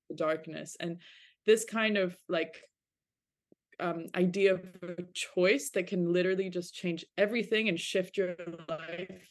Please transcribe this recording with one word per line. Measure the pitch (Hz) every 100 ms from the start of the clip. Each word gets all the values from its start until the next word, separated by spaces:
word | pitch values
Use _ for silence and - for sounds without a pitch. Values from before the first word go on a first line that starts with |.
| _
the | 160
darkness? | 156 156 160 156 160 -
And | 170 170 - - - _ -
this | 220
kind | 220 220 220 208
of, | 185 180 -
like, | 175 160 - - _ _ _ _ _ _ _ _ - _ _
um, | 175 165 165
idea | - 180 185 196
of | 185 - -
a | 175 175 175
choice | - - - 180 277 277
that | 202 180
can | 190 170
literally | 175 180 190 190
just | 180 175
change | - 180 170 - -
everything | 208 240 233 220 220
and | 170
shift | - 196 185 -
your | 185 175 170 165 160
life, | 160 165 175 185 190 -